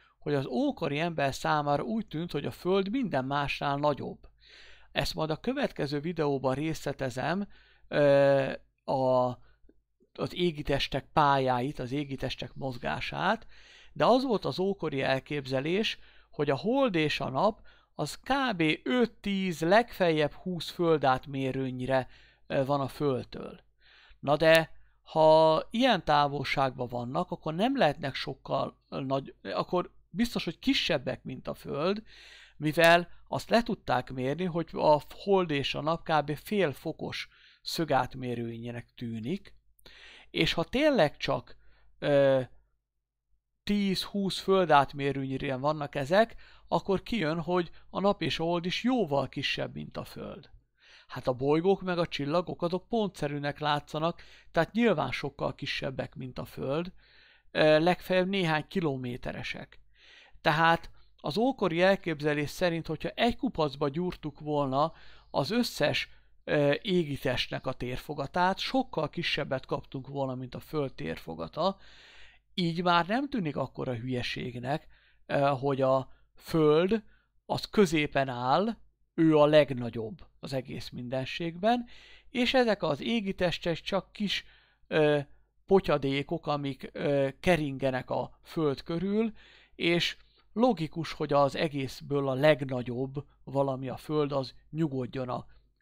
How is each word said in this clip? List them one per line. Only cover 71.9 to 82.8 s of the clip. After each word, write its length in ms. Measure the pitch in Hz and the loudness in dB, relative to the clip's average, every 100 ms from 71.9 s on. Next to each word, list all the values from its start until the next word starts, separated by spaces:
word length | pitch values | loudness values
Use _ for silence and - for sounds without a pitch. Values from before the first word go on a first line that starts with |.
| - - - - - _ | -20 -20 -20 -20 -20 _
Így 280 | - 170 165 | -4 -2 0
már 240 | 175 175 170 | 2 2 2
nem 220 | 233 277 | -2 -2
tűnik 280 | 240 156 - | -4 -4 -4
akkora 380 | 131 - 135 | -6 -6 -6
hülyeségnek, 920 | 120 127 123 123 - 127 120 123 156 - - _ _ - | -4 -4 -4 -4 -6 -8 -8 -4 -6 -6 -20 _ _ -4
ö, 120 | 151 | 0
hogy 420 | 139 131 139 135 | 2 0 0 2
a 320 | 131 135 127 - _ | 4 2 0 -16 _
Föld 680 | - - 165 151 156 185 220 - _ _ _ - | -20 -2 4 6 6 4 0 -2 _ _ _ -6
az 180 | 131 | -6
középen 640 | - - 185 156 147 139 135 | -2 4 4 4 0 0 0
áll, 480 | 120 127 156 220 214 - _ _ | -2 2 2 2 -4 -14 _ _
ő 220 | - 160 151 | 2 6 8
a 100 | 147 | 8
legnagyobb 800 | 151 139 123 120 117 110 - - _ | 8 6 0 -6 -6 -8 -10 -20 _
az 120 | 131 | -8
egész 360 | 135 127 - - | -6 -6 -10 -10
mindenségben, 960 | 131 123 131 131 - 170 170 214 240 240 - - - - | -10 -6 -4 -4 -6 -6 0 2 2 -2 -14 -20 -20 -8
és 240 | 233 240 | -2 2
ezek 280 | 262 240 202 | 4 4 2